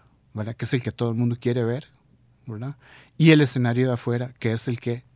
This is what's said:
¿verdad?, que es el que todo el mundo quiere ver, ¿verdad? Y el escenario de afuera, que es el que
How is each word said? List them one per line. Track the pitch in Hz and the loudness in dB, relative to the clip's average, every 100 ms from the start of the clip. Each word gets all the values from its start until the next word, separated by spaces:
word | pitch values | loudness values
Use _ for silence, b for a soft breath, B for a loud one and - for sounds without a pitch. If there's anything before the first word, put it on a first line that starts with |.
| B B _ | B B _
¿verdad?, | 107 107 120 | -8 -8 -6
que | |
es | 120 | -4
el | 131 | -2
que | 113 | -4
todo | - 120 | -4 -2
el | 113 | 0
mundo | 120 120 | -2 -2
quiere | 123 123 117 | -2 -2 -2
ver, | 123 - _ _ _ _ _ - | -4 -8 _ _ _ _ _ -14
¿verdad? | 107 131 - B B B - | -10 -10 -12 B B B 4
Y | 160 | 6
el | 156 | 8
escenario | 139 131 120 120 127 | 6 2 0 2 0
de | 120 | 0
afuera, | - 120 123 - | -2 -4 -6 -6
que | 113 | -4
es | 113 - | -4 -4
el | 120 | -6
que | 120 120 - | -6 -8 -10